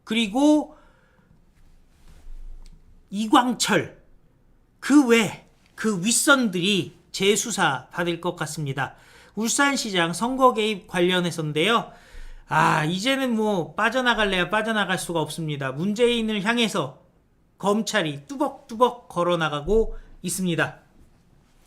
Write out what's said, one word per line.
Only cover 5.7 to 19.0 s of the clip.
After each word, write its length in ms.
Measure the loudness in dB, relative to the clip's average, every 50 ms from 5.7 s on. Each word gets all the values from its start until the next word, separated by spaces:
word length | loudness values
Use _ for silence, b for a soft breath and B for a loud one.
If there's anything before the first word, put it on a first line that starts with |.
| -12
그 280 | -4 -2 -2 -2 0 0
윗선들이 920 | 0 0 2 6 6 6 6 4 0 0 0 0 2 2 0 0 -4 -10 -20 _ _
재수사 760 | -6 -2 2 2 2 2 0 -4 -2 0 0 0 0 -2 -8 -10
받을 280 | -6 -4 -4 -4 -4 -4
것 160 | -4 -6 -4
같습니다. 600 | -4 -8 -8 -6 -6 -6 -6 -4 -4 -6 -6 b b b b b b b b b
울산시장 800 | -6 -4 -2 0 2 2 2 0 -2 -4 -2 0 0 0 0 -2
선거 420 | -4 -4 -2 0 4 4 4 4
개입 320 | 4 -2 -2 -2 -6 -8
관련해서인데요. 1040 | -6 -2 0 0 2 2 0 0 -2 -4 -4 -6 -4 0 0 2 2 2 0 -2 -4 B B B B B B B B B B B
아, 360 | B 0 2 2 4 2 2 0
이제는 520 | -2 -2 -2 0 0 0 0 0 0 0
뭐 400 | 0 0 0 0 -2 -2 -4 -4
빠져나갈래야 760 | -2 -2 0 0 0 0 0 2 2 0 0 0 0 -2 0
빠져나갈 480 | 0 -2 -2 0 -2 -2 0 0 -2
수가 240 | -4 -4 -4 -2 -2
없습니다. 500 | -2 -4 -4 -8 -6 -6 -6 -4 -6 -6
문재인을 760 | -6 -4 -4 -2 0 2 2 2 2 0 -2 -2 -2 -2 0
향해서 580 | 0 0 2 0 0 0 -2 -4 -4 -8 -14 _ _ _ _ _ _ _ _ _ _ _ -4
검찰이 680 | 0 0 0 0 0 0 -2 -2 -2 -2 -4 -8 -12
뚜벅뚜벅 800 | -10 -4 -4 -4 -4 -4 -10 -16 -8 0 2 2 2 2 -4